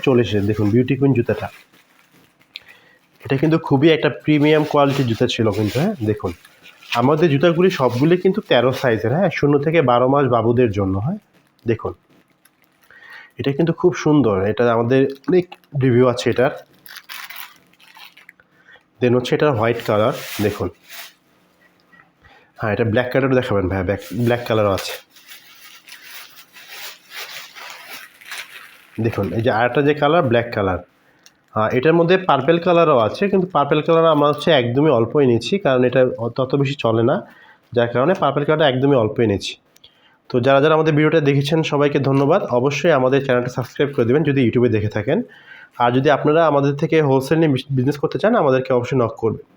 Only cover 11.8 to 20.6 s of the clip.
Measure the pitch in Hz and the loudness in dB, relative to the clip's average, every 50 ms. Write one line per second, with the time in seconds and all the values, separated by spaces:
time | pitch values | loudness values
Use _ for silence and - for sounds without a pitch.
11.8 | - 92 90 _ _ _ _ _ _ _ _ _ _ _ _ _ _ _ _ _ | -6 -10 -12 _ _ _ _ _ _ _ _ _ _ _ _ _ _ _ _ _
12.8 | _ _ - - - - - - - - _ - 117 139 139 156 165 160 160 - | _ _ -20 -20 -20 -20 -20 -20 -20 -18 _ -6 -4 -2 -2 0 0 0 0 0
13.8 | - 175 120 - - 156 151 147 123 110 98 95 98 107 107 - 120 120 117 117 | 0 0 0 0 0 2 4 4 4 2 2 0 0 0 0 0 2 2 2 2
14.8 | 117 117 131 131 135 - - - _ - - 117 - - - - _ _ - 139 | 0 2 2 2 2 0 -2 -6 _ 0 0 0 0 -2 -8 -20 _ _ -4 0
15.8 | 131 131 117 123 131 123 117 - - 120 110 120 127 151 - - - _ _ _ | 2 4 4 4 4 4 2 0 -2 -2 0 0 0 0 -2 -6 -16 _ _ _
16.8 | - - - - - - - - - - - - - - - _ _ _ _ _ | -20 -20 -20 -20 -20 -18 -18 -18 -18 -18 -18 -18 -20 -20 -20 _ _ _ _ _
17.8 | _ - - - - - _ - - - - _ _ _ _ _ _ - - - | _ -20 -20 -20 -20 -20 _ -20 -20 -20 -20 _ _ _ _ _ _ -20 -20 -20
18.8 | _ _ _ - 123 120 120 123 123 - 156 143 156 151 131 107 113 113 117 117 | _ _ _ -2 0 2 2 2 0 0 -2 0 0 0 0 0 0 0 -2 -2
19.8 | - - 107 104 107 127 151 143 - - - - 104 101 - - | -2 -2 0 0 0 0 -2 -4 -10 -10 -6 -4 -2 -2 -2 -4